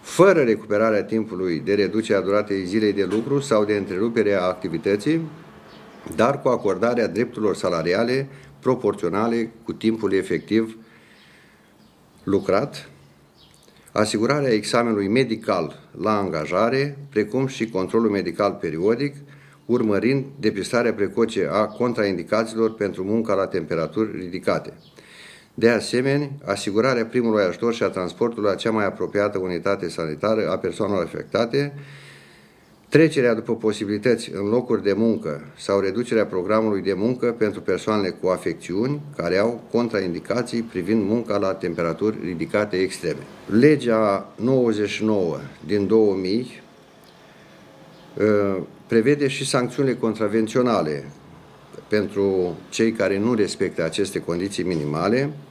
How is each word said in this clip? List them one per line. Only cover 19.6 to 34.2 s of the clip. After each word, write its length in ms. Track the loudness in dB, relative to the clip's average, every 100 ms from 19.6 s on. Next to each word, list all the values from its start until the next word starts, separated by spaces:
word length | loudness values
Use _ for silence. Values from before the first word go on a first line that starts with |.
| -2
urmărind 600 | 0 2 2 2 0 -2 -2
depistarea 540 | -2 0 -2 0 0
precoce 540 | 0 -2 0 0 0 0
a 140 | 0 -2
contraindicațiilor 1080 | -2 -2 0 0 -2 -2 -2 0 0 -2
pentru 300 | 0 -4 -2
munca 300 | -2 0 2
la 140 | 0 0
temperaturi 720 | -2 -2 -4 -2 -2 -2 -4
ridicate. 540 | -8 -4 -2 -2 -4 -18 -20 -20 -20 -20 -20 -20 -18
De 160 | 2 4
asemenea, 600 | 4 0 0 2 0 -2 -8 -4
asigurarea 600 | -4 0 2 2 0 0
primului 380 | 0 2 2
ajutor 300 | 2 0 -2
și 100 | 0
a 60 | -2
transportului 600 | -2 -6 -2 -4 0 -2
la 60 | 0
cea 160 | 0
mai 140 | 0 -2
apropiată 520 | -2 -4 0 0 0
unitate 520 | -4 -2 -2 -2 -4
sanitară 600 | -4 -6 -2 0 0 0
a 80 | -2
persoanelor 460 | -4 -2 -2 0
afectate, 720 | -2 -6 -2 0 0 0 -2 -8 -18 -20 -20 -20 -20 -20 -20 _ _ -20 _
trecerea 440 | 4 6 4 2
după 220 | 2 -2 -2
posibilități 760 | 0 -2 -2 0 2 0